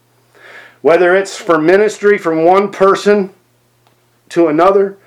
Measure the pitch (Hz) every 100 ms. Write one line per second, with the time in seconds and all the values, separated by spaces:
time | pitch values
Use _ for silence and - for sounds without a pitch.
0 | _ _ _ _ - - - _ 139 170
1 | 180 185 190 - - 160 156 196 214 202
2 | 202 208 170 160 165 190 202 - 190 190
3 | 202 208 190 - _ _ _ _ _ _
4 | _ _ - 170 165 151 185 196 196 196